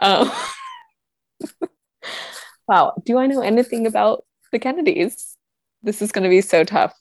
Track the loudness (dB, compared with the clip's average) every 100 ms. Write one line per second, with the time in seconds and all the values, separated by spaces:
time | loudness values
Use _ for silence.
0 | 2 4 2 -2 -10 -12 -16 -18 _ _
1 | _ _ _ -16 -16 -10 -12 _ _ _
2 | -14 -14 -14 -16 -20 _ 0 2 2 0
3 | 0 2 2 0 0 2 0 -2 -2 0
4 | 0 0 -6 _ _ -6 -4 -2 0 0
5 | -2 -4 -18 -20 _ _ _ _ -8 -6
6 | -4 -2 4 4 4 2 2 0 -2 -4